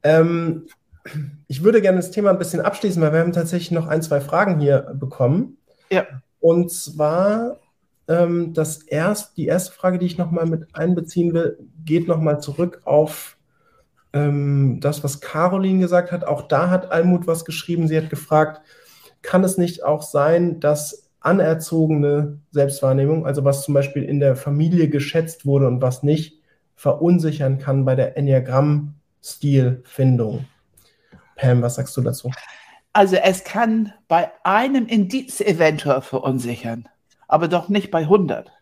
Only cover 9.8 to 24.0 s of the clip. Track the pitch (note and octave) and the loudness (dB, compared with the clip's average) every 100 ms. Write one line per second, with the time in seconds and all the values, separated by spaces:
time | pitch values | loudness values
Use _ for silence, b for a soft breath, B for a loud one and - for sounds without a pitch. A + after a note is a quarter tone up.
9.8 | F#3 F3+ F3 F3 E3 E3+ E3 D#3+ - - | -2 0 -2 -2 -2 -2 -2 -4 -6 -4
10.8 | E3 F3 E3+ F3 E3+ E3 E3 - - - | 0 0 -2 -2 0 0 -2 -6 -20 -18
11.8 | D#3 E3 E3+ D#3+ D#3 D3 D3 C#3+ F3 - | -2 0 2 0 0 -2 -4 -4 -4 -4
12.8 | - D3 D3 - - _ _ _ _ _ | 2 2 2 -4 -16 _ _ _ _ _
13.8 | _ _ _ C#3+ D3 C#3+ C#3+ C#3 C3+ - | _ _ _ -2 0 0 0 2 2 0
14.8 | D3 D3 C#3+ - - D#3 F3+ F#3+ F#3+ F#3+ | -4 -4 -8 -8 -8 -2 0 2 0 2
15.8 | F3+ F3 F3+ F3 - C#3+ - D3 F3 F#3 | 2 2 0 -6 -4 -6 0 0 2 0
16.8 | F#3 E3 F3+ F3 E3+ E3 - D#3+ - E3+ | 0 2 2 2 0 -4 -6 -12 -4 -2
17.8 | D#3+ D#3+ D#3 C#3 - D#3 D#3 - b b | 0 0 -4 -10 0 2 2 -2 b b
18.8 | b b b _ - F#3 F#3+ F#3 E3+ - | b b b _ 0 2 2 0 -2 -2
19.8 | - D3+ - D3 D3 E3+ F3 E3 D3 D3 | -2 -2 -2 0 2 2 0 0 -2 -2
20.8 | - - _ _ D#3+ G3 D#3+ D#3+ D#3+ E3 | -4 -14 _ _ 0 2 2 -2 -2 0
21.8 | D#3 D3+ C#3+ D3 D3 D3 _ D3 C#3 C#3 | 2 2 2 0 -2 -8 _ 0 0 0
22.8 | C3+ C3+ C#3 D#3+ C#3 C#3+ C#3 C#3 - C#3+ | 0 2 2 0 -2 0 0 0 0 0
23.8 | C#3 C#3+ | 0 -4